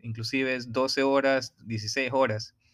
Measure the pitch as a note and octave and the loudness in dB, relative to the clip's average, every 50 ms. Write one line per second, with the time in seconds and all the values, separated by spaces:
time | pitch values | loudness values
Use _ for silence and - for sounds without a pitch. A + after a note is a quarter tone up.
0 | - A#2 A2 A2+ A2 - C3+ C3 C3 C3 B2+ B2 A#2+ B2 A2+ B2+ C3 C3 - C#3 | -10 -10 -8 -8 -6 -2 0 0 0 0 -2 -4 -4 -4 -2 0 0 0 2 2
1 | C3+ C3+ C3+ C#3 C3+ C3+ C3+ C3 A#2 - _ _ - G#2+ A2+ G#2+ G#2+ G#2+ - C3+ | 2 4 4 4 4 4 2 2 0 -4 _ _ -10 -6 -6 -6 -4 -4 -2 -2
2 | C3 B2 C3+ C3+ C3+ A#2+ A2 G#2+ A2+ - _ _ _ _ | -2 0 2 2 2 2 0 -4 -6 -12 _ _ _ _